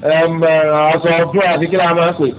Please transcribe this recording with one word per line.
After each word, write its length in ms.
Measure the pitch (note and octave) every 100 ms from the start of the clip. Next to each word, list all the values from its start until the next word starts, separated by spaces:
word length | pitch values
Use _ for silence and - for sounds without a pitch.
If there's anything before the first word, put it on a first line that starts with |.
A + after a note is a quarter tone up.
| D3+
ẹm, 320 | D#3+ E3 E3 E3 D#3 D#3 D3+
aṣọ 260 | D3+ E3 E3+ E3
ọdún 280 | E3+ G3
àti 220 | F#3 D#3+ E3
kí 100 | F#3+
la 160 | F3
máa 180 | E3+ E3+
ń 20 |
pè 140 | F3 C#3